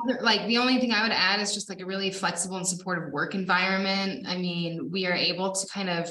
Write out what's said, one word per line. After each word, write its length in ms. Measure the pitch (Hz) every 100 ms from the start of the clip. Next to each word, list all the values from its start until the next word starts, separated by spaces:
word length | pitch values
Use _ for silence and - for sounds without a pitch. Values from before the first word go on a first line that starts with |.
| 247
other, 100 | 233
like, 260 | 220 208 202
the 100 | 233
only 220 | 247 254
thing 120 | 247
I 120 | 208
would 80 | 220
add 260 | 180 185 202
is 140 | 202
just, 160 | 208 -
like, 100 | 185
a 40 | 185
really 260 | 196 196
flexible 460 | 185 175 - 185 190
and 100 | 180
supportive 460 | 175 190 175 156
work 220 | 143 170 196
environment. 920 | 185 180 190 190 196 196 196 - -
I 100 | 180
mean, 520 | 180 175 170 165 -
we 140 | 190 185
are 80 |
able 380 | 180 160 175 190
to 140 | 190 -
kind 220 | 202 190
of 200 | 170 170